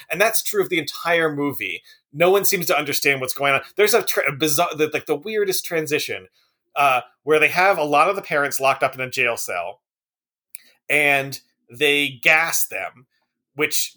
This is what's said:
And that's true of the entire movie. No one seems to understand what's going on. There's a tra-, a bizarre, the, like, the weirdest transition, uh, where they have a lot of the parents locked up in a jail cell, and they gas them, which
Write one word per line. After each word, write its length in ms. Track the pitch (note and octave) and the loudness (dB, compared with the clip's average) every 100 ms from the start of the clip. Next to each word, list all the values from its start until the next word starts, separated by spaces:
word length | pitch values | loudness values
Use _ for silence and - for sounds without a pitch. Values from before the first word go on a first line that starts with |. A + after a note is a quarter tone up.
| - | -12
And 100 | D#3+ | 0
that's 220 | A3 A3 | 0 0
true 200 | - G#3+ | -2 -2
of 60 | E3+ | 0
the 100 | E3+ | -2
entire 520 | C#3+ - E3 E3+ D#3+ | -4 -6 -2 0 0
movie. 500 | D3 C#3+ B2 G2 E2 - - _ | 0 -4 -4 -8 -8 -14 -20 _
No 200 | C#3+ F3 | 0 4
one 140 | G3+ F#3+ | 4 2
seems 200 | G3 E3 | 0 0
to 80 | D3 | -2
understand 440 | D3 - D3 C#3 | 0 0 0 0
what's 120 | B2+ | -2
going 200 | - C#3+ | -2 0
on. 80 | C3+ - - | 0 -4 0
There's 180 | G#3 | 2
a 80 | A3+ | 2
tra-, 260 | - - C#3 | 0 -2 -2
a 40 | C#3+ | -2
bizarre, 380 | D#3 C#3+ F3 D#3 | 0 0 0 0
the, 140 | D3+ | -2
like, 140 | C#3+ - | -4 -4
the 100 | C#3+ | -6
weirdest 480 | G#3 G#3+ G3 F#3 - | -4 -4 -2 -2 -4
transition, 640 | E3+ D3+ D3 - G2+ F#2+ _ _ _ _ - | -6 -2 -4 -4 -8 -12 _ _ _ _ 0
uh, 260 | C#3+ B2+ - _ | 2 2 -2 _
where 140 | C3+ D#3 | 0 4
they 100 | D3+ | 4
have 280 | F3 F#3+ F3+ | 4 2 2
a 60 | |
lot 260 | D3 D3 E3 | 2 4 2
of 60 | G3+ | 0
the 60 | |
parents 360 | - D3+ C#3+ - | -2 -2 -2 0
locked 220 | C3+ C3 | 0 2
up 140 | C3+ B2+ | -2 -2
in 60 | |
a 80 | B2+ | -6
jail 280 | B2+ B2 A2+ | -2 -2 -2
cell, 440 | - F2+ F2 G#2 _ _ _ _ _ _ _ - - _ _ | -4 -6 -6 -10 _ _ _ _ _ _ _ -20 -20 _ _
and 500 | C#3+ D3 C#3 C#3 C3+ - _ _ | 2 4 2 0 -8 -16 _ _
they 400 | A#2+ D3 C#3+ C#3+ | -2 2 2 0
gas 580 | B2+ D#3+ D#3 E3 - - | 0 2 2 2 -2 -2
them, 400 | G2+ F2+ B2 C3 _ _ _ _ C3+ | -6 -10 -12 _ _ _ _ _ -4
which 380 | D3 - - | -2 -2 -4